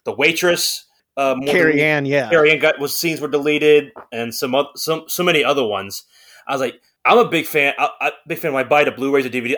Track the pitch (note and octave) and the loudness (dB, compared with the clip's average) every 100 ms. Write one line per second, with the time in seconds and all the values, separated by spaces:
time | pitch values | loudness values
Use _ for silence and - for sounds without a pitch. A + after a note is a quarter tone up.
0 | - G#2 D#3 E3 F3+ E3+ - - - _ | -8 0 0 2 0 0 -2 -6 -14 _
1 | _ C#3 C3+ B2+ C#3 F3 D#3+ D3 D#3 D3 | _ -4 -2 -2 0 2 2 2 2 0
2 | C#3 C#3+ A#2 E3 D3+ D3+ D#3 C#3+ C#3+ - | 0 -2 2 4 4 4 0 0 -4 -4
3 | E3+ D3 C#3+ D3 D3 D3+ D3+ D3 C#3 - | -4 -4 -4 -2 0 2 6 4 4 -8
4 | - A#2 A#2 - C3 C3+ D3 - D#3 D#3+ | -12 -8 -8 -6 -2 -2 -2 -6 -6 -6
5 | - - F3+ D#3 B2+ C#3 A2 G2+ G2 - | -6 -2 0 2 0 0 -2 -4 -8 -14
6 | - _ _ - - C3+ B2+ - _ _ | -16 _ _ -16 -8 -4 -4 -8 _ _
7 | - A#3 F#3+ E3 C#3 D3+ C#3 B2 D3 - | 2 4 4 0 -2 0 0 0 -4 -4
8 | D3 - - D#3 D#3+ C3+ A#2+ D3 D3 A#2+ | -6 -6 -10 -6 -4 -2 2 2 2 0
9 | C3+ C#3 B2+ B2 A#2+ | 0 0 0 -4 -4